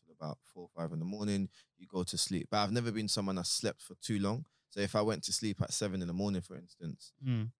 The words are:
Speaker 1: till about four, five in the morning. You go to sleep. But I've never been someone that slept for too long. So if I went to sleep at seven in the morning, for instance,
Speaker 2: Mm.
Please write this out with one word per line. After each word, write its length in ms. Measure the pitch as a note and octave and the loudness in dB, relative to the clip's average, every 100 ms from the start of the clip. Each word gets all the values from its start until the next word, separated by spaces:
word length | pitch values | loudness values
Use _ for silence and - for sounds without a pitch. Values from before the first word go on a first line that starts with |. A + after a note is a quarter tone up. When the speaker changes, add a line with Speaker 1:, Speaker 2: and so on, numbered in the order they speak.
Speaker 1:
till 100 | _ | _
about 240 | D#2+ D#2 - | -10 -8 -8
four, 260 | - F2+ F2 E2+ | -12 -18 -14 -6
five 160 | E2 | -4
in 60 | D#2+ | -2
the 60 | |
morning. 440 | E2+ G#2 G#2 G2 F#2+ - - _ | -4 -2 0 0 0 -6 -20 _
You 80 | F#2+ | -6
go 160 | F#2 | -2
to 140 | F2+ F2+ | -2 0
sleep. 300 | - F#2 - | 0 0 2
But 80 | G#2 | 2
I've 140 | G2+ | 4
never 200 | A#2 A#2 | 2 0
been 160 | G#2+ G#2+ | 0 0
someone 280 | - G2 F#2+ | 0 2 0
that 100 | F2+ | 0
slept 340 | - G#2+ - | 0 0 -2
for 120 | - F#2 | -10 -10
too 160 | - G#2 | -2 2
long. 260 | G2 A#2+ - _ _ | 2 0 -4 _ _
So 120 | G2+ | -2
if 140 | G2+ | 2
I 60 | G#2+ | 4
went 240 | G#2+ F2+ | 4 2
to 80 | - | 0
sleep 280 | F#2+ G#2+ G2 | 0 0 0
at 100 | - | 0
seven 300 | - G#2 F#2+ | 0 0 0
in 40 | F2 | 0
the 60 | |
morning, 280 | F2 G2+ F#2+ | 0 2 0
for 140 | - F2+ | -2 -12
instance, 560 | F2+ - D#3+ - - - C3+ | -14 -10 -10 -10 -14 -6 0
Speaker 2:
Mm. 240 | A#2 A2 - | 0 0 -4